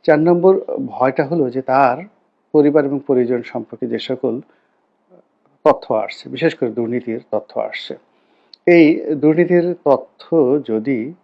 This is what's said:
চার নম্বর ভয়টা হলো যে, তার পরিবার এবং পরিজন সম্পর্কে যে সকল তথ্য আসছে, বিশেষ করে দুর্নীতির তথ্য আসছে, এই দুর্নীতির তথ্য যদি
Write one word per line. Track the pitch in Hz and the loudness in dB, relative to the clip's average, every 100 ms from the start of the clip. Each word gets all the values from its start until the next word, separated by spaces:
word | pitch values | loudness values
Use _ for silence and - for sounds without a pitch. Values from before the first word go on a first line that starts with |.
চার | - 151 | 2 2
নম্বর | 160 175 185 190 - - 131 | 4 4 4 2 -2 -8 -8
ভয়টা | 120 127 135 139 | -2 -2 0 -2
হলো | 170 127 | -2 -2
যে, | 127 | -4
তার | 131 131 135 131 190 _ _ _ _ | 0 2 2 0 -10 _ _ _ _
পরিবার | 151 147 147 139 | 2 4 2 0
এবং | 139 135 | -4 0
পরিজন | 127 120 123 | 0 0 -4
সম্পর্কে | 117 123 110 117 120 | -6 -12 -12 -10 -8
যে | 113 | -6
সকল | - 127 123 120 - _ _ _ _ _ _ _ _ _ _ _ | -6 -6 -4 -6 -12 _ _ _ _ _ _ _ _ _ _ _
তথ্য | 156 135 - | 2 2 -2
আসছে, | 110 107 - 131 | -4 -4 -12 -14
বিশেষ | 127 160 - | -2 -2 -2
করে | 123 | -6
দুর্নীতির | 110 113 123 123 113 _ | -4 -4 -4 -6 -8 _
তথ্য | 107 - - | -8 -6 -8
আসছে, | 107 - - - _ _ _ _ _ - - | -6 -10 -14 -16 _ _ _ _ _ -4 4
এই | 170 151 165 - 147 | 6 6 2 -4 0
দুর্নীতির | 151 156 170 175 175 175 147 | 0 2 2 2 0 -4 0
তথ্য | 131 - _ - 165 127 147 131 | 0 -2 _ -2 2 2 0 -2
যদি | 110 117 127 123 180 | -4 -2 -4 -6 -12